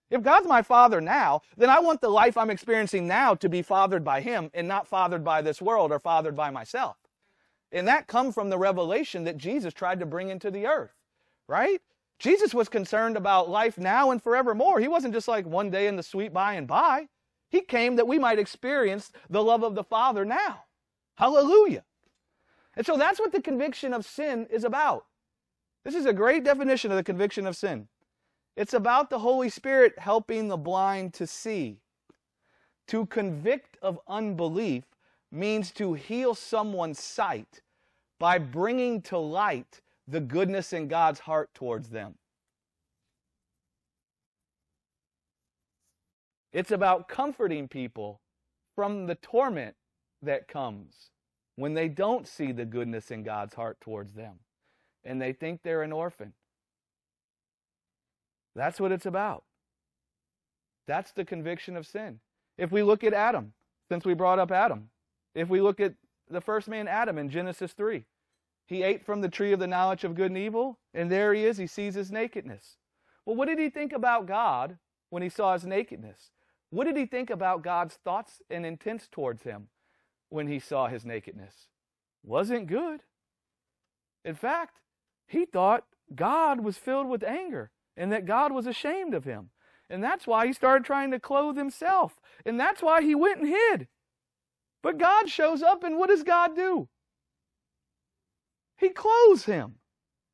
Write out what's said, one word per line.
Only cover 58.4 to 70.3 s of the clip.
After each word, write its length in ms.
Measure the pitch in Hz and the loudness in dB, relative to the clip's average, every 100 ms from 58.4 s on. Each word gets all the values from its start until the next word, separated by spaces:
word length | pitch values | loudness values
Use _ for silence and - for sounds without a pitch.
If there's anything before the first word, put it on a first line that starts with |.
| _ | _
That's 240 | - 139 - | -8 -6 -4
what 140 | 190 | -4
it's 140 | 185 196 | -4 -4
about. 380 | 180 208 92 - _ _ _ _ _ _ _ _ _ _ _ _ _ - | -6 -6 -8 -14 _ _ _ _ _ _ _ _ _ _ _ _ _ -8
That's 260 | 151 196 | -6 -6
the 120 | - | -10
conviction 500 | 185 175 156 175 - | -10 -8 -8 -10 -10
of 120 | 180 156 | -14 -12
sin. 340 | 202 214 113 _ _ _ - | -14 -14 -16 _ _ _ -8
If 120 | 175 | -2
we 120 | 196 | 2
look 200 | 208 214 | 2 2
at 120 | 220 | 2
Adam, 400 | 208 214 214 107 - _ _ - | 2 0 -2 -6 -14 _ _ -10
since 160 | 175 | -6
we 80 | 185 | -2
brought 260 | 175 180 185 | 0 2 2
up 120 | 175 | 2
Adam, 400 | 180 220 120 107 _ _ _ _ | 2 0 -2 -10 _ _ _ _
if 140 | - 170 | -8 0
we 140 | 185 | 2
look 180 | 196 196 | 2 2
at 140 | 202 - _ _ _ | -2 -4 _ _ _
the 140 | 175 | -10
first 260 | 170 214 208 | -6 -6 -6
man, 180 | 220 208 | -8 -6
Adam, 300 | 202 233 160 | -2 -2 -4
in 140 | 143 | -6
Genesis 420 | 147 180 170 180 | -6 -8 -8 -12
three, 320 | - 208 196 110 _ _ _ _ _ - | -6 -6 -6 -10 _ _ _ _ _ -10
he 160 | 185 | -2
ate 220 | 185 196 | -2 -2
from 180 | - 208 | -4 -4
the 60 | 196 | -4
tree 240 | - 202 | -4 0
of 60 | 196 | 0
the 80 | 180 | 0
knowledge 380 | 180 185 190 | 0 0 -2
of 100 | 190 | -4
good 160 | 165 190 | -2 -2